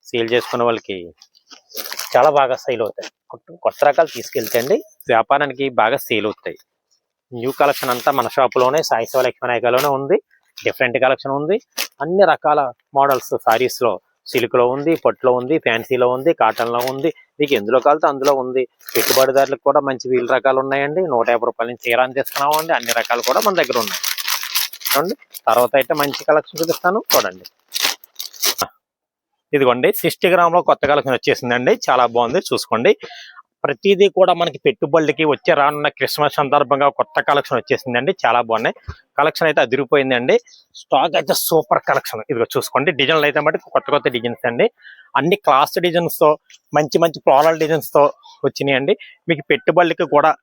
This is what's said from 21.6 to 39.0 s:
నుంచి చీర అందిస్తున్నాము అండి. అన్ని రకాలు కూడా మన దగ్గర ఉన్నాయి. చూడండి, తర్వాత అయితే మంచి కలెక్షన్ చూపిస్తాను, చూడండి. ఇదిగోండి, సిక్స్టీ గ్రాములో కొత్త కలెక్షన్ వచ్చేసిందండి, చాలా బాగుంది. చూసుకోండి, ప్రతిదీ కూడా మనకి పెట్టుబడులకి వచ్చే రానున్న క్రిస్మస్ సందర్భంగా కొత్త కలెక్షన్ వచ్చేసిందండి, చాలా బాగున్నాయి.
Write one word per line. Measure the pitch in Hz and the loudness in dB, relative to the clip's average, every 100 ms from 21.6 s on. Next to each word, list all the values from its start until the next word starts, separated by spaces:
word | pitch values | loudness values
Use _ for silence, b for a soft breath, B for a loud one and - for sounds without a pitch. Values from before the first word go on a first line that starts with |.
| 117 | -8
నుంచి | 123 120 | -6 -4
చీర | 117 127 | 0 0
అందిస్తున్నాము | 131 127 - 143 156 | -2 -6 -4 -2 -2
అండి. | 160 139 | 0 -4
అన్ని | 117 117 | -2 -4
రకాలు | 113 120 117 | -2 -4 0
కూడా | 135 208 | 0 0
మన | 180 | 0
దగ్గర | 135 123 | 0 -2
ఉన్నాయి. | 107 - - - - - - - - - - | -4 -6 -8 -6 -6 -8 -6 -6 -6 -8 -2
చూడండి, | 139 165 269 _ - - | -2 -2 -8 _ -8 0
తర్వాత | 113 123 139 | 2 2 0
అయితే | 131 156 | 0 -2
మంచి | 143 131 - | -2 -4 0
కలెక్షన్ | 151 - 156 | 0 0 -6
చూపిస్తాను, | 165 160 180 202 - | -4 -2 -2 -4 0
చూడండి. | 143 104 92 90 _ _ - - - _ _ - - - - - _ _ _ _ _ _ _ _ 147 | 0 0 -8 -20 _ _ -6 -6 -6 _ _ -16 -4 -4 -2 -8 _ _ _ _ _ _ _ _ 2
ఇదిగోండి, | 131 123 151 - | 2 2 0 0
సిక్స్టీ | 170 - 190 | -4 0 2
గ్రాములో | 175 170 175 165 | 4 4 2 2
కొత్త | 143 143 | 0 2
కలెక్షన్ | 147 139 123 | 0 0 -2
వచ్చేసిందండి, | - 135 123 120 127 233 - | 0 -2 0 0 0 0 0
చాలా | 131 120 117 | 2 2 2
బాగుంది. | 120 156 - | 0 -2 -2
చూసుకోండి, | 120 - 110 139 220 B B B B _ _ | -6 -2 0 2 0 B B B B _ _
ప్రతిదీ | - 143 196 196 196 185 | -6 -2 0 4 4 4
కూడా | 185 170 | 2 4
మనకి | 170 143 147 | -2 0 -2
పెట్టుబడులకి | 120 151 160 151 151 156 | -2 0 0 2 0 0
వచ్చే | 131 - 151 | 0 2 2
రానున్న | 170 147 147 - | 2 0 -4 -4
క్రిస్మస్ | 131 - 143 - | -6 0 -2 0
సందర్భంగా | 139 147 131 139 143 - | 0 0 2 2 2 0
కొత్త | 127 - - | -2 -2 0
కలెక్షన్ | 143 - 127 | 0 0 -6
వచ్చేసిందండి, | - 127 131 120 139 196 | -2 -4 -2 -2 -2 -2
చాలా | 123 120 117 | 0 0 0
బాగున్నాయి. | 110 139 220 B B | -2 -2 -6 B B